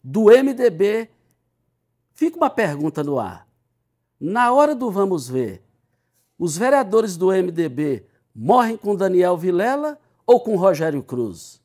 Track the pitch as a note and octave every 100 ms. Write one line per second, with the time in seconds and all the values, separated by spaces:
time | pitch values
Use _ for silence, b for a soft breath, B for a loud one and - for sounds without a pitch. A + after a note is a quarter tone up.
0 | C3 E3 G#3+ B3 C4+ B3+ B3 D#3+ G3+ A3
1 | A3+ _ _ _ _ _ _ _ _ _
2 | _ _ E4 E4 D4+ - G3 C#3+ D#3 D#3
3 | C#3+ C#3 F#2+ D2+ _ _ _ _ _ _
4 | _ _ D#3 A3 B3 C4 D4 C4+ B3 F#3+
5 | G3 F3 B2 B2+ A2+ F#2 _ _ _ _
6 | _ _ _ _ E3+ D3+ B3 C#4 G#3 A3
7 | A3 E3 F#3 F#3+ F3+ E3 D#3+ B2 D3+ A#2
8 | _ _ _ - A#2+ B3 A3+ A3+ G#3 G3+
9 | F#3+ F3+ F3+ F3 F#3 F3 A3 C#4 D4+ D4
10 | _ _ - B3 A3 G3 F#3+ D#3 D#3+ C#3+
11 | - B2 A2 E2 - -